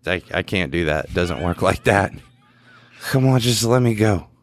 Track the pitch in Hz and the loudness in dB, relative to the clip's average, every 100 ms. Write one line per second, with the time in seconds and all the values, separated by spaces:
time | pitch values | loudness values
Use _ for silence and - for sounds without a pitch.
0 | - 90 - 87 92 101 82 76 82 76 | -4 -6 -4 -6 -2 -2 -2 -2 -2 -2
1 | - 87 87 73 85 87 92 92 - 101 | -4 -4 -2 -2 -4 0 0 0 2 2
2 | 95 - - _ _ _ _ - _ - | 0 -4 -20 _ _ _ _ -20 _ -16
3 | - 135 131 127 117 113 113 127 123 107 | -2 2 4 2 2 0 2 2 2 2
4 | 110 98 - _ | 2 2 -4 _